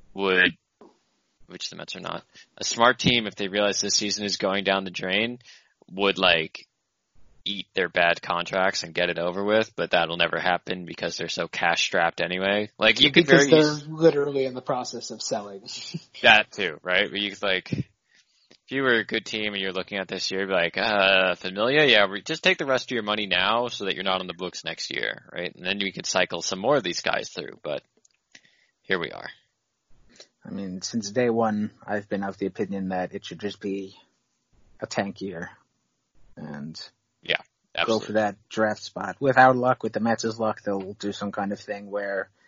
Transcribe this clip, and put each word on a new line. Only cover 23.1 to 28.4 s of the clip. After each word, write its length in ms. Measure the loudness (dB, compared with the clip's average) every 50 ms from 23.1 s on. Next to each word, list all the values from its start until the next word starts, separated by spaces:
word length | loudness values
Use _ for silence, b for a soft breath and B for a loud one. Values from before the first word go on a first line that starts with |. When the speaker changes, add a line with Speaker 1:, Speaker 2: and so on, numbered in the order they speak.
| -2 -2 -2
Speaker 1:
now 420 | 0 0 2 2 2 2 2 0 -2
so 160 | -4 -6 -4
that 100 | -4 -4
you're 100 | -2 -2
not 180 | -2 -2 -2
on 40 | -2
the 60 | -6
books 320 | -8 -8 -8 -8 -8 -10 -10
next 260 | -10 -10 -8 -8 -8
year," 380 | -6 -4 -4 -4 -6 -8 -12 -12
right? 240 | -10 -8 -8 -8 -8
And 120 | -6 -4
then 140 | -4 -2 -2
you 120 | -4 -4
can 120 | -6 -6 -6
cycle 360 | -2 0 0 0 0 -2 -6
some 200 | -6 -6 -6 -2
more 160 | 0 2 2
of 60 | 2
these 200 | 0 -2 -4 -4
guys 260 | -2 -2 -2 -2 -4 -6
through, 300 | -10 -10 -10 -10 -12 -12
but 200 | -8 -8 -8 -8 -8 _ _ _ _ _ _ _ _ _ b b